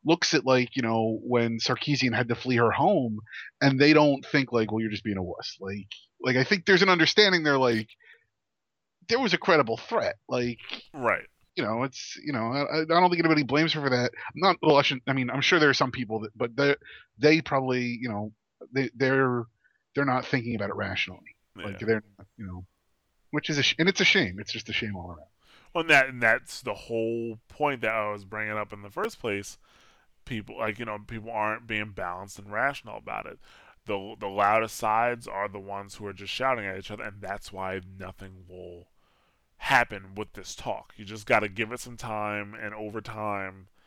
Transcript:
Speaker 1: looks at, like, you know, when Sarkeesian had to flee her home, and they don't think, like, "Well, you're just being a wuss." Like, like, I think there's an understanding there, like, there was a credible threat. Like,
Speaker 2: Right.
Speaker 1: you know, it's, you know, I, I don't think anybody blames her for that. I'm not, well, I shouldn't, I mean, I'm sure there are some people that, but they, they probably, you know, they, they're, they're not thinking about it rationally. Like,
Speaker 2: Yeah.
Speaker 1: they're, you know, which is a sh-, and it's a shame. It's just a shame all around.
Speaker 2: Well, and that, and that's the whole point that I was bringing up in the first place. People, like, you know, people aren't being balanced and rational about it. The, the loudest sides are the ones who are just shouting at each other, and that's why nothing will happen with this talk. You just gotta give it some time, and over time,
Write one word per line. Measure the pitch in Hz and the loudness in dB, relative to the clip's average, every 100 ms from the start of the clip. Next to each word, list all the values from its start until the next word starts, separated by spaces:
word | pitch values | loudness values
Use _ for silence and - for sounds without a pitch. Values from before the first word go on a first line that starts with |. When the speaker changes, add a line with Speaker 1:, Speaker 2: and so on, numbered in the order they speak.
Speaker 1:
looks | 151 170 - | 4 2 4
at, | 156 127 | 2 4
like, | 127 120 131 | 4 2 -2
you | |
know, | 117 113 113 113 | 0 2 0 -2
when | - 120 117 113 | 0 2 2 0
Sarkeesian | - 123 - 139 127 113 | -2 -2 0 0 2 0
had | 120 | -2
to | 117 | -2
flee | 127 120 | 0 4
her | 117 | 4
home, | 107 151 185 120 107 110 - - _ | 4 2 2 0 -4 -10 -16 -16 _
and | 139 135 | 2 6
they | 147 | 8
don't | 151 151 135 - | 8 6 4 0
think, | 147 131 | -2 2
like, | 120 107 | 0 0
"Well, | 107 | -2
you're | 110 | -2
just | 104 | -4
being | 110 98 | -4 -4
a | |
wuss." | 90 - - - | -4 -8 -12 -12
Like, | 95 101 98 - _ _ | -10 -10 -12 -18 _ _
like, | 127 127 | 0 2
I | |
think | 135 208 185 | 2 2 6
there's | 190 | 6
an | 190 | 6
understanding | 175 160 - 208 180 | 6 4 6 6 6
there, | 156 139 | 4 4
like, | 127 117 110 _ _ - _ _ _ _ _ _ _ _ - | 4 2 -2 _ _ -20 _ _ _ _ _ _ _ _ -2
there | 233 | 0
was | 247 | 2
a | 170 | 0
credible | - 160 120 113 | 4 4 4 -2
threat. | - 220 101 - - | -2 -2 -2 -6 -4
Like, | 127 120 113 - - - | -2 -2 -6 -12 -14 -14
Speaker 2:
Right. | 147 117 95 - _ _ - | -2 0 0 -4 _ _ -6
Speaker 1:
you | |
know, | 113 113 | -2 -2
it's, | 135 - - - | -4 -6 -14 -12
you | - | -6
know, | 131 113 | -4 -2
I, | 139 143 156 | -2 -2 -2
I | 160 | 2
don't | 165 180 | 4 6
think | 175 | 4
anybody | 165 151 | 4 4
blames | 127 139 160 | 4 2 2
her | 160 | 0
for | 143 | 0
that. | 123 123 - | 0 0 -4
I'm | - 143 | -14 0
not, | 190 170 | 2 4
well, | 156 143 | 6 6
I | |
shouldn't, | 139 135 - | 4 -2 -2
I | |
mean, | 135 123 | -2 0
I'm | 131 | 0
sure | 135 175 | 2 6
there | 151 | 6
are | |
some | 131 135 | 4 0
people | 120 110 110 | -2 -6 -6
that, | 107 104 | -6 -6
but | 120 113 | -6 0
they, | 143 143 - - _ _ | 0 0 -4 -20 _ _
they | 147 160 | 4 4
probably, | - 139 131 127 123 120 | 2 -2 0 -2 -2 -4
you | 123 | -4
know, | 104 107 _ _ _ - | -4 -6 _ _ _ -4
they, | 131 127 117 | -2 -2 0
they're, | 135 135 135 123 117 _ _ _ _ - | 2 4 4 0 -4 _ _ _ _ -2
they're | 139 | 0
not | 127 - | 0 0
thinking | 135 117 113 | -2 -2 -4
about | 101 | -4
it | - | -4
rationally. | 98 - - 90 - _ _ - | -4 -4 -6 -8 -20 _ _ -12
Like, | 101 92 | -12 -6
Speaker 2:
Yeah. | 107 | 0
Speaker 1:
they're, | 110 107 _ 101 - | 0 _ _ -20 -16
you | 98 | -12
know, | 90 92 _ _ _ _ _ _ | -12 -16 _ _ _ _ _ _
which | 147 - | -6 -2
is | 147 | 0
a | |
sh-, | 131 - | 0 2
and | 170 | 0
it's | 190 | 4
a | 190 | 4
shame. | 196 113 92 | 4 2 -4
It's | 101 | -10
just | 113 - | -10 -6
a | |
shame | - 110 98 | -6 -4 -8
all | 85 | -10
around. | - - _ _ _ _ | -14 -20 _ _ _ _
Speaker 2:
Well, | 175 | -6
and | 160 | 4
that, | 143 131 | 6 4
and | 127 | 2
that's | 117 120 - - | 2 2 -2 -12
the | 120 | -8
whole | 101 - 113 113 117 117 110 _ | -8 -4 -2 -2 -2 -6 -10 _
point | - 147 131 | -4 -2 0
that | 113 | -2
I | 110 104 | -2 -2
was | 104 98 | -6 -10
bringing | 107 107 107 | -8 -4 -4
up | 104 | -6
in | 104 | -10
the | 101 | -12
first | 160 226 - | -8 -8 -6
place. | 117 101 101 - _ _ _ _ _ _ | -4 -4 -6 -18 _ _ _ _ _ _
People, | - 113 101 - | -10 -10 -10 -6
like, | 110 104 | -6 -4
you | 117 | -8
know, | 104 104 | -10 -10
people | 113 110 | -12 -8
aren't | 110 107 110 117 | -4 -2 -4 -4
being | 107 107 | -6 -6
balanced | 101 90 90 101 - | -6 -8 -8 -12 -16
and | 101 | -8
rational | 104 135 139 110 110 | 0 0 -2 -14 -14
about | - 107 - | -10 -10 -10
it. | - - - _ _ - | -16 -20 -20 _ _ -6
The, | 101 98 110 | -6 -6 -10
the | 104 | -6
loudest | 98 101 110 113 - | 2 4 4 0 -4
sides | 110 110 120 120 120 | 0 0 0 -2 -8
are | 98 101 | -8 -8
the | 98 | -8
ones | 98 98 101 - | -12 -12 -12 -12
who | 101 | -12
are | |
just | 95 98 | -12 -10
shouting | - 131 123 101 | -4 -2 -2 -4
at | 95 | -8
each | 101 | -12
other, | 107 | -12
and | 113 101 | -12 -12
that's | 98 101 - | -10 -8 -10
why | 95 95 95 92 95 | -8 -6 -6 -10 -16
nothing | 92 - 95 92 90 | -16 -16 -20 -20 -20
will | 90 90 87 - _ _ _ _ _ _ _ | -18 -16 -18 -20 _ _ _ _ _ _ _
happen | - 135 120 101 95 98 | 2 2 2 -6 -12 -12
with | 104 | -12
this | - 92 | -12 -16
talk. | - 127 107 - - | -10 -8 -8 -10 -20
You | 101 | -16
just | 110 104 | -14 2
gotta | 113 104 | 2 2
give | 101 110 | -4 -6
it | 120 | -6
some | 123 120 | -12 -12
time, | 120 107 104 104 101 | -8 -6 -4 -6 -8
and | 110 107 107 | -10 -12 -10
over | 107 110 | -10 -10
time, | 107 110 107 101 95 95 95 _ | -10 -8 -6 -6 -8 -12 -20 _